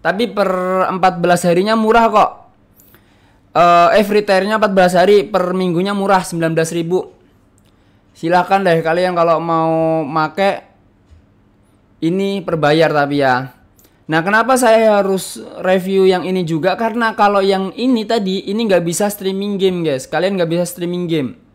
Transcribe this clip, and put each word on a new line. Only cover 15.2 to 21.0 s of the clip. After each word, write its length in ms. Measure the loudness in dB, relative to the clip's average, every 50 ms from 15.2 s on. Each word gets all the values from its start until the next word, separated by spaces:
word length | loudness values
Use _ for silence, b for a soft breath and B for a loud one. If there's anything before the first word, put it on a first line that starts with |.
| -4 -8 -14 -16 -16 -16 -14 -6
review 440 | 0 0 0 0 0 0 0 2 4
yang 200 | 4 2 2 -2
ini 160 | -2 -2 -2
juga? 360 | -2 -2 -4 -2 -2 -2 -2 -2
Karena 360 | -4 -4 -2 -2 -2 -2 0
kalau 280 | 2 0 2 2 2
yang 320 | 2 2 0 0 -2 -6 -6
ini 280 | -4 -2 0 0 0 0
tadi, 400 | -2 -2 -2 0 -2 -4 -4 -4
ini 200 | -4 -4 -4 0
nggak 160 | 0 0 0
bisa 280 | 0 -2 -4 -2 -2 -4
streaming 480 | -4 -4 -6 -6 -6 -4 -6 -6 -4 -2
game 280 | -2 -2 -2 -2 -2
guys. 200 | -2 -4 -4 -6
Kalian 320 | -6 -4 -2 -2 -2 0 -2
nggak 120 | -2 -2
bisa 140 | -2 -4 -4
streaming 440 | -6 -6 -8 -8 -6 -6 -6